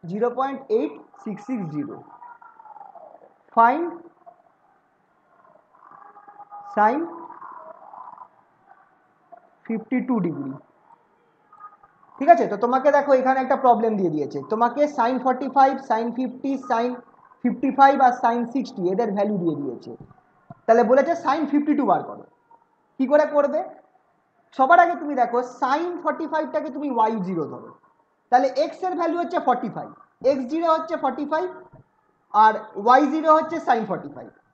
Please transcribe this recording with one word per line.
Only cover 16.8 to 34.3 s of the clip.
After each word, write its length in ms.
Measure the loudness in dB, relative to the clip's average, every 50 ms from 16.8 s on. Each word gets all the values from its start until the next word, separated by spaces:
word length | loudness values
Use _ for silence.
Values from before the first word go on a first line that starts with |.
| 0 -2 -4 -6 -14 _ _ _ _ _ _ _ _
fifty-five 560 | -4 -2 0 -2 -4 4 6 6 6 8 6 4 4
আর 60 | 4 2 0
sine 200 | 0 0 0 -4 -4 -4
sixty 300 | -6 -6 -6 -6 -4 -2 -2 0
এদের 160 | 0 -2 -2 0 -2
value 180 | 0 0 0 -2 -2
দিয়ে 120 | -2 -4 -4
দিয়েছে। 300 | -6 -8 -10 -10 -14 -16 -18 -18 -18 -20 -20 _ _ _ _ _ _ _ -20 _ _
তাহলে 180 | 2 4 4 6 4
বলেছে 220 | 4 4 4 2 0 -4 -2
sine 200 | -2 -2 -2 -2 0 0
fifty-two 340 | 0 0 0 0 0 2 2
বার 100 | 0 0 0 -6
করো। 140 | -14 -16 -18 -20 _ _ _ _ _ _ _ _ _ _ _ _ _ _
কি 80 | -2 2
করে 140 | 2 2 2 2 2
করবে? 240 | 0 0 0 -2 -4 -6 -8 -12 -20 _ _ _ _ _ _ _ _ _ _ _ _ _ _ _ -2
সবার 220 | 4 6 6 6 6
আগে 120 | 4 2 -4
তুমি 120 | -6 -6 -2 -2
দেখো 180 | -2 0 0 -4 -4 -4 -6 -6
sine 300 | -2 -2 0 -2 -2 -4 -8 -6 -4
forty-five-টাকে 680 | -4 -4 -4 -6 -4 -4 -4 -4 -2 -4 -6 -6 -6 -10
তুমি 140 | -8 -8 -6 -2
ওয়াই 200 | 0 0 0 0 -4 -4 -4
জিরো 160 | -4 -4 -6 -6
ধরো, 180 | -8 -14 -16 -18 -20 _ _ _ _ _ _ _ _ _ _ _
তাহলে 180 | 2 2 2 2 0 0 -2
এক্স 140 | -2 -4 -6 -6 -4
এর 60 | -2 -2
value 160 | -2 -2 -2 -2
হচ্ছে 180 | -4 -2 -4 -2 0 0
ফর্টি 220 | 0 0 -2 -8 -8
ফাইভ, 140 | -10 -14 -14 -18 _ -20 _ _ _ 0 0
এক্স 140 | 0 0 -2 -4
জিরো 160 | -4 -2 2 2 2
হচ্ছে 200 | 2 0 -4 -8 -2 -2
ফর্টি 220 | -4 -4 -4 -6 -4
ফাইভ 160 | -4 -4 -4 -4 -8 -12 -20 -20 _ -20 -20 _ _ _ _ _ _ _ _ _ 4 6 6
আর 80 | 6 6 2 -8 -10 -12 -2 4
ওয়াই 200 | 6 6 6 6 4 0
জিরো 160 | 0 4 6 6 6
হচ্ছে 200 | 4 0 -6 -8 0 0
sine 180 | 0 0 2 -4
ফর্টি 180 | -6 -6 -6 -12 -14
ফাইভ। 140 | -14 -18 -18